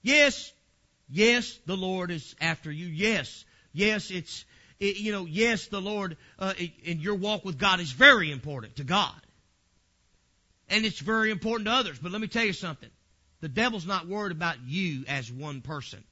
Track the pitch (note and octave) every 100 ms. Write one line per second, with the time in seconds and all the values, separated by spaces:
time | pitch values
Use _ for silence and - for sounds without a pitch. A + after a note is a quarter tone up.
0 | G#3+ D4 C#4+ - - _ _ _ _ _
1 | - D3 A3 A#3+ A#3 - - F#3+ F#3 F#3
2 | F3 E3+ - - E3 D#3+ D#3 D3+ F3 D#3
3 | G#3+ G3+ C3 - - _ _ D3 G#3 G#3+
4 | - F3+ - - - - - _ G3+ G3
5 | G#3+ G3+ F3 E3 A#3 A3+ - G3+ G3 G#3
6 | F#3+ D#3+ - - F#3+ F#3 F3 - E3 E3
7 | E3+ G3+ G3+ G#3+ F#3+ C#3 G3+ F#3 E3 B2+
8 | C#4 B3 D#3+ C#3 C#3+ C#3 A2 - C3+ F#3+
9 | D3 - _ _ _ _ _ _ _ _
10 | _ _ _ _ _ _ _ G#3 A3 -
11 | C#3+ A3 A3 G3+ A3 A3+ G#3 B3+ G#3 C3
12 | E3+ G3+ A3 A#3 A3 F3+ F3+ D3 A#2 _
13 | _ _ _ _ D#3+ C3 A#3+ A3 E3 F#3+
14 | E3+ G3+ G3+ D#3+ E3+ C3+ B2 E3+ F#3 C3+
15 | C3+ C#3 A#2 B2+ D3+ C#3 B2+ D3+ - G2+
16 | -